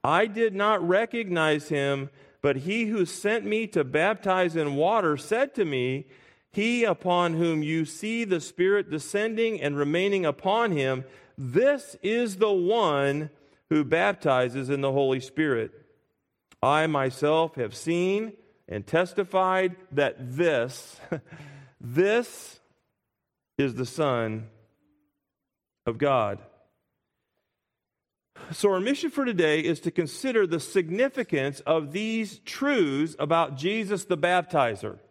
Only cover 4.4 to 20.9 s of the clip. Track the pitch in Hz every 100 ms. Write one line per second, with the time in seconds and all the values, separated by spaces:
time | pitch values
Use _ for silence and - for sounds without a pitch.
4.4 | 180 165 147 139 170 226 170 143 - 226
5.4 | 285 - 170 135 123 135 - - - _
6.4 | _ - 220 240 226 165 185 175 175 165
7.4 | 170 160 151 160 160 - 214 233 220 175
8.4 | - - 185 202 180 151 - 202 226 220
9.4 | 226 196 139 143 143 170 196 196 165 139
10.4 | 190 214 233 160 135 131 131 - - -
11.4 | 131 143 269 285 - - 196 233 240 185
12.4 | 214 196 175 226 185 143 139 143 151 -
13.4 | _ _ _ 151 135 160 202 190 151 127
14.4 | 127 131 131 139 139 135 135 131 131 -
15.4 | 156 120 107 - _ _ _ _ _ _
16.4 | _ _ 127 151 160 147 131 131 147 160
17.4 | 160 151 110 110 160 170 185 196 220 -
18.4 | _ _ - 107 104 160 180 - 180 190
19.4 | 185 185 185 180 - 143 143 - 127 127
20.4 | 170 135 123 - -